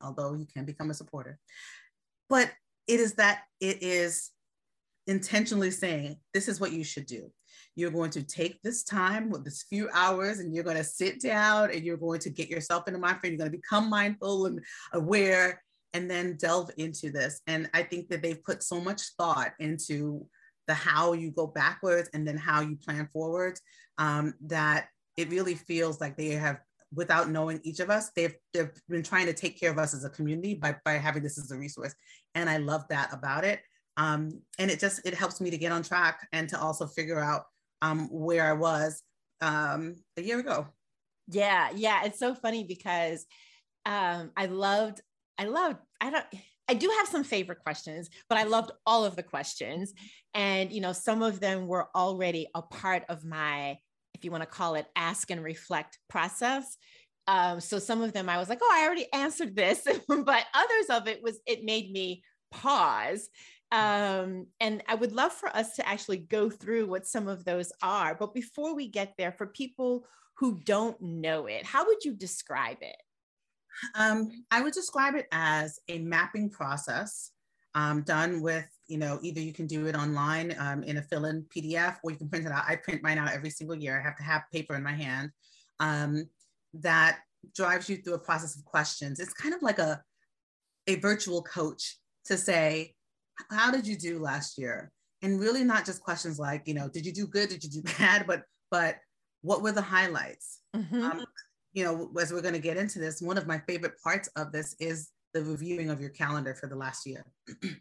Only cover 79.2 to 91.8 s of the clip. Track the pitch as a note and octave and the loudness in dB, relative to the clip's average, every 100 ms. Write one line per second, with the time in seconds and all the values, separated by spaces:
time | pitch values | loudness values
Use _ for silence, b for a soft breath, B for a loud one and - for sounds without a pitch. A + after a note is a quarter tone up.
79.2 | E3+ D#3+ D#3+ D3+ D#3 D#3 D#3 D3+ D3 D3 | -4 -4 -6 -6 -4 -2 -2 0 0 0
80.2 | D3 D#3+ E3+ D#3+ C#3+ C#3+ - D3 D3 D#3 | 2 0 -2 -4 -4 -4 -4 -4 -2 -2
81.2 | D#3 D#3 D#3 - D#3 E3 F3 - E3 D3+ | -2 -4 -6 -8 -2 0 0 -2 -6 -6
82.2 | D3+ D#3+ D#3+ C#3 - D#3+ - D3+ D3+ D#3 | -6 -4 -2 0 0 -2 -2 -2 0 0
83.2 | D3 C#3+ D3+ - D#3 D#3 C#3 C3+ D3 D3 | 0 -2 -6 -8 -8 -6 -4 -2 -2 -4
84.2 | D3 D#3 - E3 D3+ C#3 C#3+ D3 C3+ C3 | -2 -2 -2 -6 -4 -4 -4 -4 -4 -4
85.2 | D3 - b b b - D#3 D3 D3 D3+ | -6 -12 b b b -2 0 0 0 -2
86.2 | D#3+ _ _ _ _ D#3+ D#3+ D#3+ D#3+ D#3 | -4 _ _ _ _ -4 2 6 6 4
87.2 | - _ - - F3+ F3+ G3+ F#3+ F3+ E3 | -4 _ -12 -2 0 0 -2 -6 -4 -4
88.2 | - D#3+ D#3 C#3+ - D#3 D3 - C#3+ C#3 | 0 -2 -2 -10 -2 0 0 -2 -6 -6
89.2 | F#3 - D4+ F4+ B3+ G3+ D#3+ D3 - _ | -8 -6 -4 0 0 2 2 0 -8 _
90.2 | _ _ _ _ _ _ - F#3+ G3+ G#3 | _ _ _ _ _ _ -2 2 2 2
91.2 | F#3 E3+ - F3 D#3 - | 0 -2 -2 -2 -2 -4